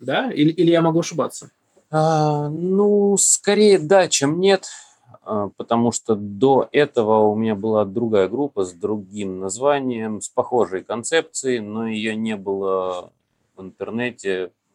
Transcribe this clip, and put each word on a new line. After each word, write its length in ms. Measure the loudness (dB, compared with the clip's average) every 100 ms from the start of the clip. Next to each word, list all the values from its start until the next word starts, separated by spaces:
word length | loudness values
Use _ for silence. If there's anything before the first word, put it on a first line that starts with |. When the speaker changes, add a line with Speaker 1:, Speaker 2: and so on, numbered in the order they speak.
Speaker 1:
Да? 320 | -4 -4 -2
Или, 180 | 0 0
или 200 | 2 2
я 100 | 4
могу 200 | 2 0
ошибаться? 500 | -2 -4 -6 -8 -20 _ _ _ _
Speaker 2:
А, 580 | 0 2 2 2 0 -4
ну, 680 | -4 -2 2 4 4 2 2
скорее 600 | 2 0 2 4 6 4
да, 300 | 6 4 4
чем 320 | 2 0 2
нет, 260 | 2 2 0 -18 -20 _ _ -18
а, 240 | -6 -4 -4 -8
потому 340 | -2 0 0
что 220 | -2 -2 -4
до 520 | -4 0 4 4 2
этого 540 | 2 2 2 2 4 4
у 80 | 2
меня 180 | -2
была 300 | -2 0 0
другая 440 | 0 -2 0 2 2
группа 360 | 0 -4 -4
с 80 | -6
другим 680 | -4 -6 -6 -8 -8 -8 -6
названием, 840 | -8 -2 0 0 -2 -6 -6 -8
с 60 | -6
похожей 520 | -4 -2 0 0 -2
концепцией, 760 | -6 -8 -2 -2 -2 -6 -4 -4
но 260 | -4 -6 -6
её 280 | -4 -4
не 220 | -4 -4 -6
было 760 | -4 -4 -2 -2 -2 -6 -10 _ _ _ _ -20
в 40 |
интернете, 920 | -18 -12 -8 -4 -6 -6 -6 -4 -6 _ _